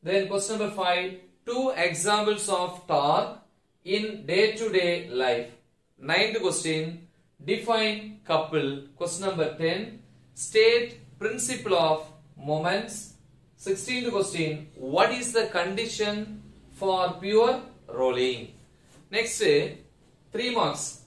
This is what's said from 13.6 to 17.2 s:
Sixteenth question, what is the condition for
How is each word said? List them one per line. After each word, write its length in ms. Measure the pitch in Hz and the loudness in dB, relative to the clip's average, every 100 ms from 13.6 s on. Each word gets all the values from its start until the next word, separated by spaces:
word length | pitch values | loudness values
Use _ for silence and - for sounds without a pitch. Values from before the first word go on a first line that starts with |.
| - | -4
Sixteenth 440 | 190 - 254 240 196 | -4 -2 -4 -2 0
question, 360 | 190 170 156 151 - - 131 151 | -2 0 -2 -2 -10 -12 -2 4
what 140 | 220 254 | 4 4
is 80 | 233 226 | -2 0
the 80 | 214 180 | 0 -2
condition 580 | 175 196 233 - 208 208 214 - - - - - | -2 -2 -6 -4 -4 -4 -6 -12 -18 -20 -20 -6
for 180 | 196 185 180 170 | 0 2 0 -2